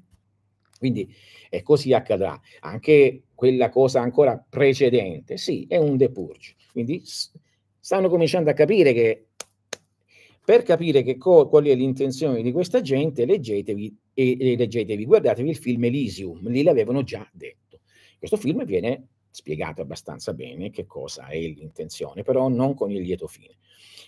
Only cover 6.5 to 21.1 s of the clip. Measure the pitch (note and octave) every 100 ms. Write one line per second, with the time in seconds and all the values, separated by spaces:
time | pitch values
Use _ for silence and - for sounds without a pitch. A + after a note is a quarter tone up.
6.5 | _ _ B2 A#2 D#3+ - - - - _
7.5 | _ _ _ - F#3+ F#3 E3+ D#3+ F#3 D3+
8.5 | C#3 D3+ G#3+ D3 A#2 A2+ A2 _ - -
9.5 | _ _ - _ _ _ _ _ _ -
10.5 | A#3 A#3+ E3 E3+ C#3 B2 B2+ F#3 E3+ C3+
11.5 | D3+ D3 C3+ C3 C3 C3+ C3+ D#3 A#2+ A#2
12.5 | D3 F3+ B3+ D#3 C3+ D#3 C3 A#2+ G3+ A2+
13.5 | G2+ G2 G2+ G#2+ - _ - B2+ B2+ C3
14.5 | A#2+ A2+ A#2 G#2 G#2 A#2 G#3 C#3 G#2+ C#3+
15.5 | D#3 B2+ A#2+ A#2+ C#3+ A2+ F2 F#2 E2 G#2
16.5 | B2 E3 C3+ A#2 C#3 C3 G#2+ G#2+ F2 -
17.5 | - _ _ _ _ _ _ - G#3+ C3+
18.5 | G#3 C4 F#2 A2 C#3 - _ _ - -
19.5 | D#2 E2+ D#2+ C#2 D#2 - C#2 - D#2 B1+
20.5 | D2 G2+ - F#2 D2 C#2